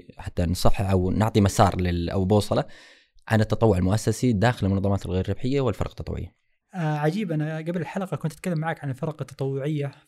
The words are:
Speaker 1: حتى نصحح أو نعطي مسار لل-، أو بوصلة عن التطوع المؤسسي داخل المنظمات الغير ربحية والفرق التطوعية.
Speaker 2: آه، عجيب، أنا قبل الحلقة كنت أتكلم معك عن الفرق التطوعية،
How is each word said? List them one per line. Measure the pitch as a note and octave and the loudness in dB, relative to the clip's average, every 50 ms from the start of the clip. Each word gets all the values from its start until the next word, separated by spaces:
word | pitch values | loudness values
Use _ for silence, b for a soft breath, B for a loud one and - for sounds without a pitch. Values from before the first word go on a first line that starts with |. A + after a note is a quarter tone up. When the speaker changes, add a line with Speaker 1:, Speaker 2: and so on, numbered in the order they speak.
| - - - - | -10 -14 -18 -16
Speaker 1:
حتى | - - - - | -14 -8 -4 -2
نصحح | F2+ E2 F2+ - - - - - F#2 F#2+ | 0 0 0 4 4 4 4 4 2 2
أو | G2 F#2 F2+ F#2 | 2 2 2 2
نعطي | - - A2 A2+ - A2 | 2 0 0 2 4 4
مسار | G2+ G2 - - G#2 F#2 - F#2 | 4 4 4 4 4 4 2 0
لل-، | F2+ F2 F2 F2 E2+ - | -2 -2 -2 -2 -2 -2
أو | - G2 F#2 | -2 0 2
بوصلة | F#2 G#2+ G#2 - - G#2+ B2+ - - b b b b b b b b b b b - | 4 4 4 2 2 0 -2 -2 -4 b b b b b b b b b b b 2
عن | A2+ G#2+ | 2 2
التطوع | A2 - - - A#2 A2+ G2 F2+ | 2 2 2 4 4 4 4 4
المؤسسي | F#2 F#2 G#2 G#2+ - A#2 G#2+ - C3 B2+ | 2 2 2 0 0 0 0 2 2 2
داخل | A2+ F#2 G#2+ B2 B2 - G2+ | 2 4 2 2 2 2 0
المنظمات | F#2+ G2 G2 G2 G2+ G2+ F#2+ - | 0 0 2 0 0 0 0 -2
الغير | F2+ F2+ F#2+ F#2+ - | -2 -2 -2 -2 -2
ربحية | G2 - - B2 C#3 C#3 | -4 -4 -2 -2 0 0
والفرق | C3 A#2 F#2+ - - - | 0 0 -2 -2 -4 -6
التطوعية. | - - - E2 - - F#2 - _ _ _ _ _ _ _ _ - | -8 -10 -10 -8 -8 -8 -10 -12 _ _ _ _ _ _ _ _ -8
Speaker 2:
آه، | F#3 D#3+ D#3 D3+ D3 | -4 -2 -2 -2 0
عجيب، | D3+ D#3 E3+ G#3+ G#3+ E3+ | 0 -2 -2 -2 -2 -4
أنا | D#3 D3+ D3+ D#3 D#3+ D#3+ | -2 -4 -4 -4 -6 -6
قبل | D#3+ E3+ F3 F3+ | -6 -6 -4 -4
الحلقة | D3+ - - F#3+ F#3+ F3 - | -6 -6 -6 -6 -6 -6 -6
كنت | - - D3+ | -4 -4 -6
أتكلم | - - - F#3 E3+ D#3 | -6 -6 -6 -4 -4 -2
معك | D#3 E3 D#3 - - | -2 -4 -4 -4 -6
عن | C#3 | -6
الفرق | B2+ - D#3+ E3 - - | -6 -4 -4 -6 -6 -6
التطوعية، | C3+ - - - C3+ C3+ C3+ C#3 C3 D3+ D#3 C#3+ C#3+ C#3 - - _ | -8 -10 -6 -6 -4 -4 -2 -2 -2 -2 -2 -2 -4 -6 -8 -12 _